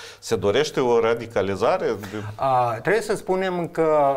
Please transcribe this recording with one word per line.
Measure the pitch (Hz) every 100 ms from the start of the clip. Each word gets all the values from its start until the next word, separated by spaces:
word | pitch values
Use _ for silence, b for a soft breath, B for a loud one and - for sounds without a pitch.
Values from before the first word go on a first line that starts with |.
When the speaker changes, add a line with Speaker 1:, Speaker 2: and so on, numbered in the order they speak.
| B B
Speaker 1:
se | - -
dorește | 98 107 147 -
o | 127 117
radicalizare? | 113 117 113 - 95 98 113 185 170 107 101 107 104 -
Speaker 2:
A, | 135 127 120 117
trebuie | 143 208
să | 214 202
spunem | - 185 190 180 170
că | - 160 151 143